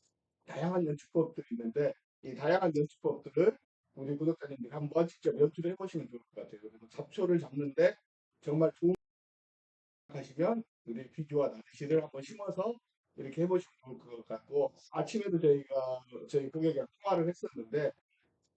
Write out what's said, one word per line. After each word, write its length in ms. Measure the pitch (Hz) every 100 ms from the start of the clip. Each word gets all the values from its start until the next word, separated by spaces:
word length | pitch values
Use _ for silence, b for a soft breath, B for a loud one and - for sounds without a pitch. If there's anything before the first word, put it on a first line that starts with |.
| _ _ _ _ -
다양한 400 | - 170 185 156
연출법들이 600 | 147 - 170 160 - -
있는데 400 | 120 113 139 143 - _ _
이 120 | 135
다양한 380 | 127 151 185 180
연출법들을 840 | 147 156 - 156 - - 151 208 - _ _ _
우리 220 | - 135 143
구독자님들이 540 | 156 165 143 139 120
한번 360 | 147 147 165 170
직접 320 | - 160 127
연출을 340 | 151 175 170
해보시면 360 | 185 190 160 123
좋을 120 | 120 _
것 80 | -
같아요. 160 | - 104
그래서 260 | 107 - 113
잡초를 500 | - - 208 180 175
잡는데 540 | 139 143 143 156 185 - _ _ _ _
정말 320 | 151 151 160 -
좋은 140 | 170 185 _ _ _ _ _ _ _ _ _ _ _
하시면 540 | 143 127 131 185 233 - _ -
우리 240 | 120 127
비주와 400 | - 151 147 139
다르시를 520 | - - - 143 156
한번 200 | 151 135
심어서 520 | 139 220 196 180 214 240 _ _ _ -
이렇게 260 | 135 160
해보시면 320 | 175 180 - _
좋을 340 | 131 117 120 117
것 80 | -
같고, 440 | 113 - 143 - - B
아침에도 460 | 160 - 220 202 170
저희가, 340 | 156 143 - 135 131 127 - 120 -
저희 200 | 143 135
고객이랑 360 | 160 160 139 123 _
통화를 260 | 196 180 165
했었는데 600 | - - 117 113 143 - - _ _ _ _ _